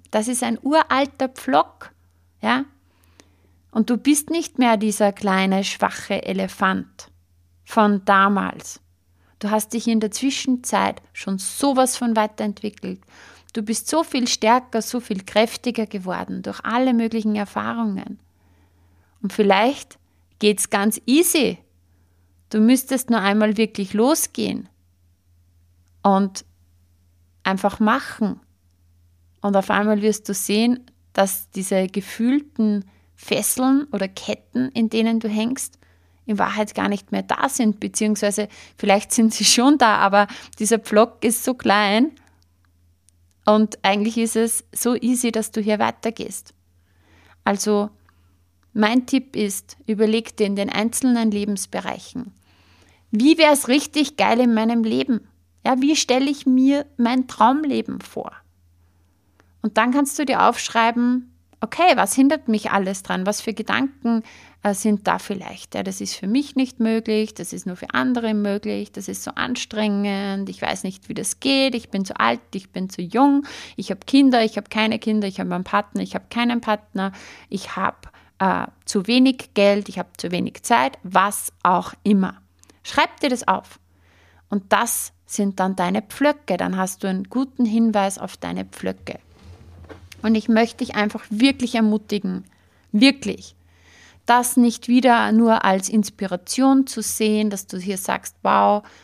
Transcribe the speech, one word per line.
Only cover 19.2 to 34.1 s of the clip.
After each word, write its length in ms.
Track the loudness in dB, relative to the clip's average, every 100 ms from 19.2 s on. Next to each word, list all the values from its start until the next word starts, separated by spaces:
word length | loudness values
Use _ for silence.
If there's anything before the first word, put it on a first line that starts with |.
Und 120 | -6
vielleicht 640 | 0 2 4 2 -2 -10 -20 _ _ _ 0
geht's 300 | 0 0 -2
ganz 320 | 0 0 -2 0
easy. 500 | 2 4 2 0 -2 _ _ _ _ _ _ _ _ -4
Du 100 | 2
müsstest 500 | 4 4 2 -4 0
nur 120 | 0
einmal 360 | 2 2 2 2
wirklich 360 | 0 -2 -4
losgehen 760 | 2 2 2 -2 -4 -4 -6 -10 _ _ _ _ _ _ _ _ _ _ _ _ _
und 420 | 2 2 0 -6 -18 _ _ _ _ _ _ _ _ _
einfach 360 | -4 0 0 2
machen. 600 | 2 0 -2 -4 -4 -4 _ _ _ _ _ _ _ _ _ _
Und 160 | -2 0
auf 140 | 2
einmal 320 | 0 2 2
wirst 260 | 0 -2 -4
du 60 | -6
sehen, 560 | -2 0 0 -2 -6 _ _
dass 360 | 0 0 -2 -10
diese 380 | -8 -2 0 0
gefühlten 960 | -4 -8 -4 0 0 -2 -2 0 0 -6 _ _ _
Fesseln 680 | -4 -2 -2 0 2 2 0
oder 160 | -6
Ketten, 640 | -6